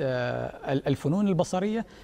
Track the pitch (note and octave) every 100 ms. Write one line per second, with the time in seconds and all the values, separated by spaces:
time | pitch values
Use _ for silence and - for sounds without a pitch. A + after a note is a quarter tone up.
0 | C3+ B2+ B2 A#2+ A#2+ - - C3+ D3 C3+
1 | C#3+ F3+ G#3 E3+ - F#3 G3+ A3 G#3 -